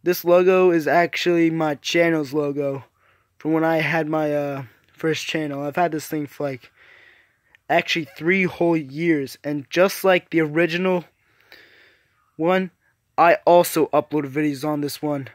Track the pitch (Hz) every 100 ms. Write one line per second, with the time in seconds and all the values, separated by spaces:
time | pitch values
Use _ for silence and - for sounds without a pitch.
0 | 175 180 170 175 185 185 185 170 147 160
1 | 170 - 180 170 165 160 156 147 - 170
2 | 170 160 139 151 147 139 139 135 - _
3 | _ _ _ _ 156 160 160 160 151 165
4 | 156 156 151 147 143 139 127 _ _ _
5 | 165 151 - 165 151 139 147 143 175 156
6 | - 156 143 - 143 131 - _ - _
7 | _ _ _ _ _ _ - 165 170 170
8 | 151 - 160 190 180 - 170 165 135 139
9 | 170 151 135 - 143 147 131 170 190 -
10 | 190 180 _ 165 156 151 170 175 185 180
11 | - _ _ _ _ - _ _ _ _
12 | _ _ _ - 160 185 185 _ _ _
13 | _ - 165 160 - 175 175 165 147 151
14 | 147 151 139 135 151 139 151 147 143 -
15 | 151 143 131